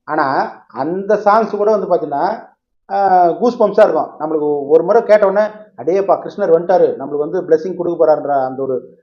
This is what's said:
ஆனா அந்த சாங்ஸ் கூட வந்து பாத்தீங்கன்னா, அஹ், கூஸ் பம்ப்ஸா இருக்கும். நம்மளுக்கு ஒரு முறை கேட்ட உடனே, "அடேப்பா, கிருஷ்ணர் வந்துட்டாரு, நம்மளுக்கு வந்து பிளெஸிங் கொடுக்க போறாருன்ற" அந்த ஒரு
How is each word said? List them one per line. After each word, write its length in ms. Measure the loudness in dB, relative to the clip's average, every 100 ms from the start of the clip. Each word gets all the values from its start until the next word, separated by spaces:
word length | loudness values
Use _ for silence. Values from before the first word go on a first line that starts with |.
ஆனா 220 | -8 -2 -2 -2 -4 -8 _
அந்த 460 | -8 -6 -6 -2
சாங்ஸ் 420 | 0 2 2 2 -2
கூட 200 | 0 0
வந்து 100 | 0
பாத்தீங்கன்னா, 520 | -2 -2 -4 -4 -6 -12 _ _ _ -8
அஹ், 460 | -2 2 4 2 2
கூஸ் 240 | -2 0
பம்ப்ஸா 200 | 0 4
இருக்கும். 280 | 4 2 -4 -8
நம்மளுக்கு 480 | -6 -2 -2 -2 2
ஒரு 160 | 2
முறை 180 | 4 2
கேட்ட 240 | 4 4 4
உடனே, 200 | 0 -2 -6 -20 -10
"அடேப்பா, 380 | -2 -2 0 -2
கிருஷ்ணர் 340 | -2 -6 2
வந்துட்டாரு, 440 | 2 2 2 2 0
நம்மளுக்கு 260 | -6 -6 -4
வந்து 140 | -4
பிளெஸிங் 340 | 0 0 0 -6
கொடுக்க 200 | -6 0
போறாருன்ற" 480 | 2 2 0 -2
அந்த 180 | -2 -4
ஒரு 180 | -6 -6 -8 _